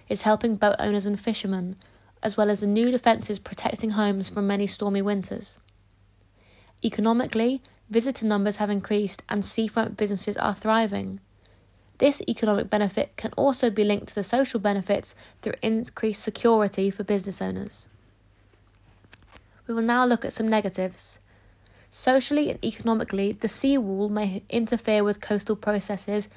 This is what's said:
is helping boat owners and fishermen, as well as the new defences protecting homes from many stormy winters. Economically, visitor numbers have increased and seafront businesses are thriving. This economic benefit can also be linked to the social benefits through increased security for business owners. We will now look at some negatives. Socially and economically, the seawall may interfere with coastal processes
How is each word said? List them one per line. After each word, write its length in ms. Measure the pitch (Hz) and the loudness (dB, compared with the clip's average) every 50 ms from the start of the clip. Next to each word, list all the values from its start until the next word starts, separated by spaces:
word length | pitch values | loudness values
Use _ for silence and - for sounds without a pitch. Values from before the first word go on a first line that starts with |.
| - - | -8 -6
is 140 | - 196 - | -4 0 2
helping 340 | 214 214 214 - 233 220 | 2 4 4 2 0 2
boat 180 | 202 - 208 - | 2 4 2 4
owners 280 | - - 208 208 208 190 | 2 2 0 0 0 0
and 120 | 208 208 202 | -2 -4 -2
fishermen, 580 | - 233 214 - - 196 190 185 180 180 185 - - - - _ _ _ _ _ - | -2 -4 -4 -2 -2 -4 -4 -4 -4 -6 -8 -12 -18 -20 -20 _ _ _ _ _ -4
as 140 | 220 202 | -2 0
well 120 | - 214 208 | 2 2 2
as 120 | 208 202 | 2 0
the 60 | 208 | 0
new 220 | 202 202 220 233 247 | 2 2 2 2 2
defences 480 | 247 240 - 240 226 214 208 - 208 | 2 2 4 4 4 4 0 -6 -8
protecting 540 | 196 - - - - - - - - - 220 | -8 -10 -12 -8 -6 -4 -4 -4 -4 -2 -2
homes 380 | 208 208 214 202 202 196 190 - | 0 2 2 2 0 -2 -4 -6
from 180 | - 214 202 | -4 -2 -2
many 180 | 196 202 196 202 | 0 0 0 -2
stormy 360 | 196 - - 214 208 196 196 | -2 -4 -2 -2 0 0 0
winters. 580 | 196 202 208 202 180 - 196 - - - - - _ _ _ _ _ _ _ _ _ _ _ _ _ _ _ _ _ _ _ - _ _ _ _ - | 0 0 0 -2 -2 -6 -8 -10 -10 -12 -16 -18 _ _ _ _ _ _ _ _ _ _ _ _ _ _ _ _ _ _ _ -20 _ _ _ _ -4
Economically, 800 | 226 - - 208 226 233 233 247 - - 220 226 240 262 262 - - _ _ _ - | -4 -2 0 2 2 2 2 0 0 0 0 2 2 0 -2 -6 -12 _ _ _ -2
visitor 360 | 214 226 226 269 254 - - | 0 0 2 0 -2 -2 0
numbers 300 | 214 208 202 196 208 202 | 0 2 2 2 0 0
have 140 | - 214 202 | 0 0 0
increased 500 | 208 202 196 - 214 208 208 190 - - - - | 0 -2 -2 0 0 0 0 -2 -4 -8 -8 -4
and 160 | - 208 196 | -4 -2 -2
seafront 520 | - - - 226 214 - 233 220 - - | 0 0 0 -2 0 0 -2 -2 -2 -2
businesses 400 | - 214 202 202 185 - - 202 | -2 -2 -2 -2 -2 -2 -4 -2
are 180 | - - - 196 | -2 -2 -2 -2
thriving. 640 | - - 214 220 226 226 208 202 196 196 190 190 202 - _ _ _ _ _ _ _ _ _ _ _ _ _ _ - | -2 0 2 2 2 2 0 -2 -4 -6 -6 -8 -12 -14 _ _ _ _ _ _ _ _ _ _ _ _ _ _ 2
This 240 | - 285 277 - - | 2 4 4 2 -2
economic 420 | - 233 - - 214 208 196 - 196 | -4 -4 0 0 2 2 2 0 0
benefit 460 | - 208 208 196 - - - - _ | 0 0 0 0 0 -2 -4 -4 _
can 160 | - - - - | -10 -10 -6 -2
also 320 | - - 277 262 - - 233 | 2 2 2 4 2 2 2
be 140 | 202 214 208 | 2 2 2
linked 240 | 208 208 202 - | 2 2 0 -4
to 80 | - - | -6 -6
the 80 | 214 196 | -6 -2
social 360 | - - 254 277 262 - 226 | 0 2 2 2 0 0 0
benefits 540 | 190 208 202 202 190 - 202 - - - - - - - - _ | 2 2 2 2 0 0 0 0 -2 -6 -12 -16 -20 -20 -16 _
through 120 | - 214 - - | -8 -8 -6 -2
increased 640 | - 220 220 220 240 - - - - 220 202 - - | -2 0 0 0 -2 -6 -6 -4 -2 -2 -2 -2 -4
security 640 | - 208 - - 233 226 220 208 196 - - 190 196 | -6 -2 2 4 6 6 6 4 2 2 0 0 0
for 140 | 196 - 202 | -2 -2 -2
business 380 | - 208 196 185 202 180 - | -2 -2 0 -2 -4 -6 -6
owners. 440 | 190 185 185 190 202 202 - - - - - _ _ _ _ _ _ _ _ _ _ _ _ _ _ _ _ _ _ _ _ _ - _ - - _ _ - - - _ _ _ _ | -6 -6 -4 -6 -8 -10 -12 -14 -16 -18 -20 _ _ _ _ _ _ _ _ _ _ _ _ _ _ _ _ _ _ _ _ _ -20 _ -20 -20 _ _ -20 -20 -20 _ _ _ _
We 60 | - 226 | -4 -2
will 100 | 226 226 | 0 2
now 200 | 233 240 247 254 | 2 4 4 4
look 220 | 247 240 226 - | 4 4 2 0
at 80 | - - | -2 -4
some 140 | - 226 | -2 0
negatives. 720 | 220 220 214 208 196 - - 185 185 185 - - - - - _ _ - _ - - _ _ _ _ _ - - _ | 2 2 2 2 0 -2 -4 -4 -4 -6 -8 -12 -12 -12 -16 _ _ -20 _ -20 -20 _ _ _ _ _ -20 -20 _
Socially 580 | - - - 254 262 269 254 - 285 294 294 285 | -12 -2 2 4 4 6 4 4 2 2 2 0
and 160 | - - - | -2 -4 -4
economically, 680 | 226 220 - - 233 226 220 233 - - 196 196 202 214 | -6 -6 -2 0 0 0 0 0 -2 -2 -2 0 -2 -2
the 140 | - - | -2 -4
seawall 600 | 214 - - - 269 277 277 226 196 190 190 208 208 | -4 -2 0 2 2 4 2 2 0 -2 -2 -2 0
may 320 | 208 208 214 196 185 196 - - | 0 -2 -2 -2 -4 -6 -6 -4
interfere 540 | - 233 226 220 240 226 - - 214 208 208 | -2 -2 0 0 -2 0 2 2 2 4 4
with 180 | 208 202 202 | 2 0 -2
coastal 340 | - - 208 202 - - 214 | -2 -2 -2 -2 -2 -2 -4
processes 720 | 202 - 208 208 202 196 - 202 190 - - 202 208 208 - - | -2 -2 -2 -2 0 -2 -4 -6 -6 -4 -4 -4 -4 -4 -6 -10